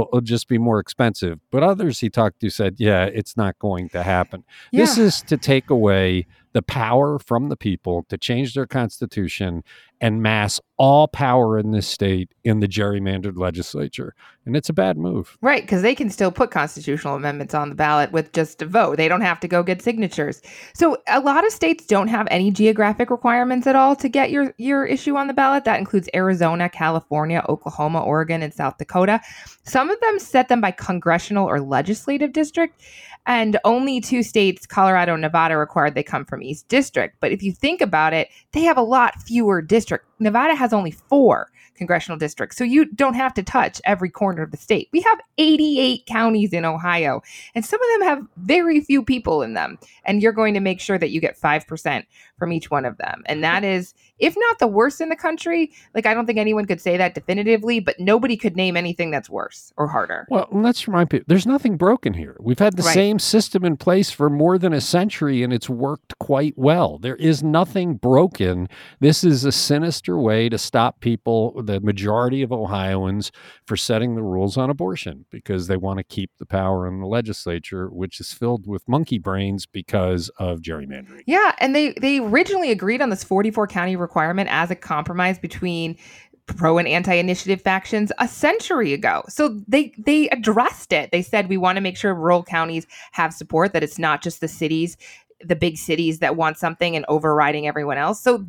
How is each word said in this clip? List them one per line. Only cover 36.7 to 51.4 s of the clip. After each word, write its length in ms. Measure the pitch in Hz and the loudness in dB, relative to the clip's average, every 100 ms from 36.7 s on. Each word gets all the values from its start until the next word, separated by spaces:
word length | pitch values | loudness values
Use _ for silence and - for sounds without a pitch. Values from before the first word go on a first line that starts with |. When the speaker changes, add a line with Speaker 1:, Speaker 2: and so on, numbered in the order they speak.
| 254 262 254 - - | 0 2 -2 -4 -4
Speaker 2:
But 100 | 151 | -4
if 100 | 196 | -2
you 120 | 196 | -4
think 260 | 175 285 359 | -2 -4 0
about 320 | 240 160 156 | 0 2 2
it, 160 | 160 - - _ | 0 -2 -8 _
they 120 | 294 | 0
have 120 | 330 285 | 2 2
a 60 | |
lot 400 | 226 254 240 - | 2 4 2 0
fewer 400 | - 240 214 180 | -4 0 2 2
districts. 440 | 156 226 - 160 - _ | 2 2 2 -6 -8 _
Nevada 360 | 214 226 302 294 | 0 2 2 2
has 180 | 247 | 2
only 180 | 214 170 | 0 -2
four 580 | - _ 285 233 78 - _ _ _ | -8 _ 4 6 4 -2 _ _ _
congressional 420 | 175 170 - 160 | -2 -2 -2 -6
districts. 380 | 151 - 104 - | -6 -4 -8 -4
So 60 | |
you 220 | 247 277 302 | 2 4 4
don't 300 | 208 269 247 | 2 0 2
have 180 | 262 | -2
to 100 | 208 | -2
touch 380 | 190 247 160 - 190 | -2 0 0 -2 -2
every 240 | 196 185 | 0 -2
corner 340 | - 196 165 | -2 -2 -2
of 80 | 156 | -8
the 60 | - | -12
state. 320 | - 202 - | -2 -2 0
We 80 | 330 | 2
have 180 | 440 453 - - | 2 2 -2 2
eighty-eight 640 | 311 302 302 277 262 233 - | 4 4 4 2 0 -2 -4
counties 480 | 226 226 220 202 | 0 2 2 0
in 120 | 175 165 | 0 -2
Ohio, 560 | 160 175 170 147 120 - - - 233 | -2 -2 0 0 -2 -8 -20 -10 -8
and 100 | 220 | -4
some 140 | 440 | 0
of 180 | 480 453 | 2 2
them 80 | 359 | 2
have 160 | 285 214 - | 0 -6 -8
very 420 | 185 349 339 302 | 0 2 4 0
few 240 | 294 277 | 2 0
people 380 | 226 254 208 156 | 2 -2 0 -2
in 120 | 113 | -2
them. 260 | 101 71 - - _ - | -4 -6 -8 -20 _ -2
And 160 | 208 | 2
you're 100 | 220 | 2
going 200 | 220 214 | 2 0
to 60 | 202 | 2
make 200 | 196 180 | -2 -4
sure 180 | - 190 | -2 -2
that 120 | 160 | 0
you 100 | 156 | -2
get 160 | 165 | -4
five 280 | - | -2